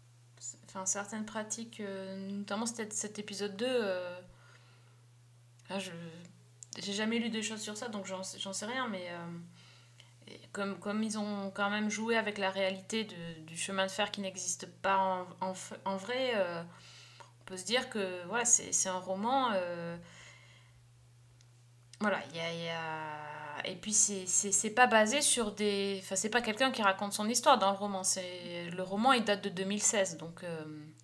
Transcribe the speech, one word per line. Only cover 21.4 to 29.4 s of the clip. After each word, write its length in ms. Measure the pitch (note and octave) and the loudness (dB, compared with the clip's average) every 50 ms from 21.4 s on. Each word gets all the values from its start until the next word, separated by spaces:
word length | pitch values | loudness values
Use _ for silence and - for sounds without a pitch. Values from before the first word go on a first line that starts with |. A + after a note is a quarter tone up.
| - - - - - - - - - - - - | -20 -20 -20 -20 -20 -20 -20 -20 -20 -20 -6 0
voilà, 200 | G#3+ G#3 F#3+ D3 - - | 2 2 2 2 -2 -6
il 60 | E3 | -6
y 40 | E3 | -6
a, 120 | E3 E3 E3+ | -4 -4 -4
il 100 | E3+ E3+ | -4 -4
y 40 | E3 | -4
a, 1000 | E3 E3 E3 D#3+ D#3 D#3 D#3 D#3 D3+ D3+ D3+ D3 D3+ D3+ D3+ D3 D3 - - - | -4 -4 -4 -6 -6 -6 -6 -6 -8 -8 -8 -10 -10 -10 -10 -8 -8 -6 -6 -6
et 60 | F#3+ | -8
puis 180 | E3+ - G#3+ | -6 -4 2
c'est, 340 | G3+ - - G#3 G3+ F#3+ F#3 | 4 4 4 4 2 -2 -2
c'est, 260 | F#3 - - - G3+ | 0 2 2 2 2
c'est 180 | F#3+ - - A3 | 2 2 2 2
pas 160 | A3 B3 B3+ | 6 6 8
basé 340 | A#3 A3+ A3 G#3+ G#3+ C4 D4 | 10 10 8 8 8 6 4
sur 320 | D4 - - A#3+ A3+ G#3 | 4 4 4 4 2 0
des, 460 | G#3 - G#3 G#3 G3+ G3 G3 G3 G3 F#3+ | 0 0 2 2 2 2 0 0 -2 -4
enfin, 140 | F#3 - F#3+ | -4 -2 -2
c'est 160 | F#3+ - G#3+ | 0 0 2
pas 120 | G#3+ A#3+ | 2 2
quelqu'un 280 | A#3 A3 G#3+ - C4+ C4+ | 2 2 2 4 4 4
qui 120 | - - | 4 6
raconte 300 | G#3+ G3 F#3+ - G#3 G3+ | 6 6 6 4 0 -2
son 160 | - - G#3 G#3+ | 0 0 0 2
histoire 300 | A3 - - D#4 C4+ A3 | 2 6 8 8 8 8
dans 140 | G3 G3 | 8 4
le 40 | G3 | 4
roman, 280 | F#3+ G3+ G3+ G3 F#3+ F#3+ | 2 0 -2 -2 0 0
c'est, 640 | F#3+ - F#3+ F3+ F3+ F3+ F3+ F3 F3 F3 F3 F3 F3 | 0 0 0 -2 -4 -6 -8 -8 -8 -6 -6 -6 -4
le 120 | F3 F3+ | -4 -4
roman, 300 | F#3 F3+ G3 G#3 A3+ C4+ | -2 -2 0 4 6 6
il 120 | C4 A#3+ G3+ | 6 6 6
date 180 | G#3 G#3 G3 | 4 2 2